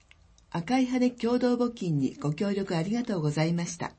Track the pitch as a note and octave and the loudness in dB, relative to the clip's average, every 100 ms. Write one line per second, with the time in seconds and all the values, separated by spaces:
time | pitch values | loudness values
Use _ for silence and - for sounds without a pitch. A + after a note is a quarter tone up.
0 | _ - _ _ _ E3+ F3 C4 B3 B3+ | _ -20 _ _ _ -6 0 2 2 2
1 | B3 B3 A3+ B3 B3 A#3+ A#3+ A#3 F3+ D3 | 2 2 0 2 2 2 0 -2 -2 0
2 | C3 - D3 D#3 G3+ G3+ F#3+ E3 F3+ A#3+ | 0 -2 -4 -2 -2 -2 -2 -2 0 -2
3 | B3 F#3 D3+ D3 E3 E3+ F3 - - | -2 0 0 2 0 0 -4 -8 -10